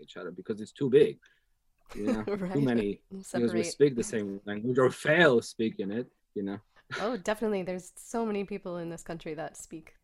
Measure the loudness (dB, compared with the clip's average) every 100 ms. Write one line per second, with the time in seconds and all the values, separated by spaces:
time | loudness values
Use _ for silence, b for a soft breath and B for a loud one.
0 | -18 -12 -12 -10 -8 -8 -8 -4 6 8
1 | 8 2 _ b b _ _ _ -14 -6
2 | -2 -2 -2 -4 -2 0 2 0 0 -4
3 | -10 -16 -8 -2 0 0 -2 4 4 4
4 | -2 -4 -4 -8 -8 -4 0 4 4 2
5 | 2 6 8 6 2 -2 -2 -2 -4 -4
6 | -8 _ _ -6 -6 -6 _ b -12 -6
7 | -4 -2 -2 -2 -2 -2 -4 -8 -10 -18
8 | -8 -4 -2 -2 -4 -8 -8 -8 -8 -10
9 | -10 -10 -8 -8 -8 -12 -16 -16 -18 _